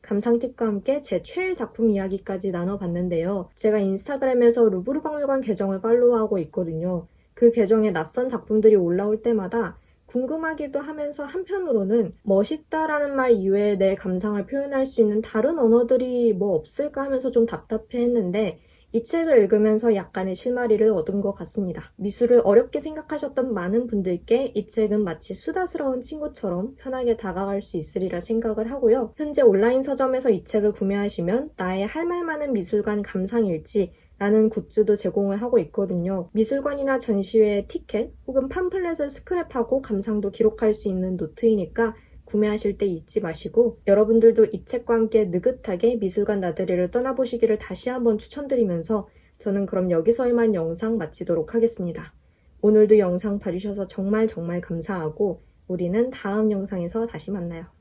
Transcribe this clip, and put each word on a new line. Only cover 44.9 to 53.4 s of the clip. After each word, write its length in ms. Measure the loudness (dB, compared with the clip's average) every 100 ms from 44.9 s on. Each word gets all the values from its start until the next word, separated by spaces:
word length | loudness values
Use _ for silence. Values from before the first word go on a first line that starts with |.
함께 300 | 2 4 2
느긋하게 720 | 2 0 0 -2 -4 0 0 0
미술관 440 | -2 -2 0 0
나들이를 520 | -2 -4 -2 0 0
떠나보시기를 640 | 0 -2 -2 -2 0 0 0
다시 320 | -4 -8 -6
한번 280 | 0 0 0
추천드리면서 880 | -4 -10 -4 0 0 0 -2 -4 -4 _ _ _
저는 280 | -4 -2 -2
그럼 240 | -2 0
여기서 380 | 2 2 2 2
이만 260 | 2 2
영상 420 | 2 -2 -4 -4 -4
마치도록 580 | -4 -10 -4 -2 0
하겠습니다. 600 | 0 0 0 -8 -8 -14 _ _ _ _ _
오늘도 380 | 4 6 8 8
영상 400 | 6 0 -2 -4